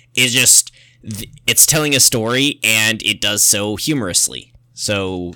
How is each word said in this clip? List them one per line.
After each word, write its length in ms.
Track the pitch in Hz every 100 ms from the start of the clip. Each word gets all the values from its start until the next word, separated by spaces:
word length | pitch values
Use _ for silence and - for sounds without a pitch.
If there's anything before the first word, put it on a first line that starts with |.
| _
It's 180 | - 127
just, 380 | 123 123 - - - _ _
th-, 280 | - 104 110 - -
it's 180 | 117 -
telling 300 | 160 151 135
a 40 |
story, 600 | - 120 110 127 143 -
and 400 | 110 110 110 110
it 180 | - 107
does 220 | 104 104
so 320 | - 101 104
humorously. 800 | 101 - 151 98 82 - 64 - _ _
So 640 | - - 101 95 92 87